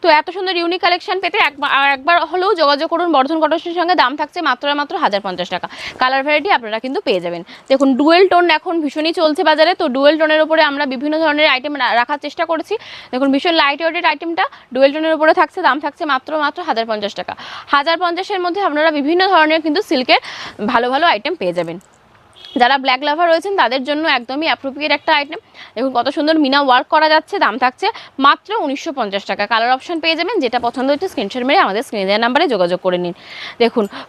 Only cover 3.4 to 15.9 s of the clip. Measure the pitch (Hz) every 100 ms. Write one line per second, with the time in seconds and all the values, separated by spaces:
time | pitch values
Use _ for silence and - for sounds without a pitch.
3.4 | 311 320 339 339 339 359 254 285 302 -
4.4 | 320 247 285 285 294 339 277 196 196 180
5.4 | 175 180 170 - - - 254 262 269 302
6.4 | 311 330 226 220 262 277 359 190 170 170
7.4 | 175 - - 269 277 254 294 339 381 359
8.4 | 349 311 359 339 294 311 311 339 320 302
9.4 | 294 302 311 381 330 247 277 311 311 311
10.4 | 311 320 302 277 285 254 294 311 320 294
11.4 | 302 262 277 294 247 220 240 294 294 -
12.4 | 330 320 339 427 - - - 247 277 269
13.4 | 359 330 285 285 330 330 339 302 339 339
14.4 | 415 - _ 247 277 285 320 320 311 330
15.4 | 302 - 330 269 294